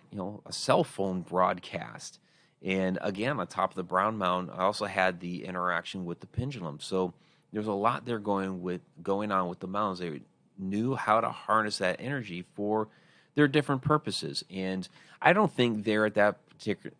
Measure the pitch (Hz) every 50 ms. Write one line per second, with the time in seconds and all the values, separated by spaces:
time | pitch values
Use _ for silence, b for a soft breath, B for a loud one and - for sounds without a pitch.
0 | - - - 104 92 95 107 - - - - - - - 131 - 160 - - -
1 | 98 98 92 92 85 - 87 90 92 95 95 92 - - - 85 - 57 - -
2 | - - - - b b b b b b b b - 95 95 95 95 92 95 -
3 | - 101 98 95 110 131 143 95 90 - - - 95 95 - 95 92 87 90 92
4 | 98 110 110 110 92 90 90 92 90 - - 90 92 98 107 - 107 - 92 98
5 | 92 95 92 85 90 87 87 87 - 92 92 90 90 90 87 85 - - - 98
6 | 90 87 87 - - - - - 123 135 139 117 87 78 73 78 - - 98 92
7 | 92 90 b b b b b b b b - 107 107 107 104 98 101 117 120 73
8 | - 113 120 110 98 104 101 98 95 95 95 92 87 92 90 87 - _ _ -
9 | 85 98 98 101 107 104 101 95 92 87 82 - - 92 95 101 107 101 92 90
10 | 92 85 76 69 - - _ _ _ _ _ 98 95 95 98 104 113 127 131 120
11 | - 110 107 113 113 120 113 - - - 107 110 107 107 101 - 98 90 92 -
12 | - 127 143 135 113 101 87 87 90 - _ - 101 104 107 110 107 107 b b
13 | b b b b b b _ 147 147 143 135 151 143 - 139 131 131 147 151 151
14 | - 110 92 - - 76 71 - - - 90 95 95 92 92 95 90 - B B
15 | B B B B - 147 180 202 214 160 - - 123 120 110 107 101 113 110 107
16 | 107 107 104 104 101 104 101 - _ _ - - - 107 98 - - - -